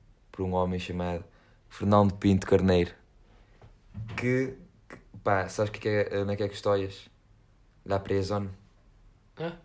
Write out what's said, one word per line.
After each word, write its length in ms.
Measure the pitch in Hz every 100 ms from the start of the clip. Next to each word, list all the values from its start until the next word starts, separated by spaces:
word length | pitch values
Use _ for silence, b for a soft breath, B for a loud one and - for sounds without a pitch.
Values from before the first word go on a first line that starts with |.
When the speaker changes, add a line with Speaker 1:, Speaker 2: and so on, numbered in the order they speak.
| - _ _
Speaker 1:
por 120 | -
um 100 | 92
homem 260 | 92 92 92
chamado 440 | 90 90 87 85 - b b b _
Fernando 440 | - 101 104 101
Pinto 320 | 98 101 95 -
Carneiro. 460 | 98 95 90 87 - _ _ _ b b b - - _ - 113 -
Que, 400 | 123 127 131 - - _ _
que, 80 | - - -
pá, 240 | - 98 92
sabes 200 | - 107
o 40 |
que 140 | - 110
é, 320 | 104 98 101
onde 120 | 101
é 20 | 101
que 80 |
é 40 | 101
Custóias? 600 | - 104 101 95 - - _ _ _ _ _ _ _ -
La 120 | 98
prison. 480 | - 98 95 104 98 95 - _ _ _ - _ _ -
Speaker 2:
Hã? 140 | 165 175